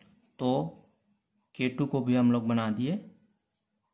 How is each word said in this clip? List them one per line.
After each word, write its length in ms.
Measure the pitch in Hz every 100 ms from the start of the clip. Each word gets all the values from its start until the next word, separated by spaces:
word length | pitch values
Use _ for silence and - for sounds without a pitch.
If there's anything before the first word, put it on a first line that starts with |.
| _ _ _ -
तो 100 | 127 135 160 - - _ _ _ _ _ _ -
के 120 | 127
टू 160 | 127 139
को 120 | 139
भी 140 | 123 123
हम 160 | 120
लोग 160 | 120 113
बना 220 | 117 113
दिए 240 | 107 127 202 - - _ _ _ _ _ _ _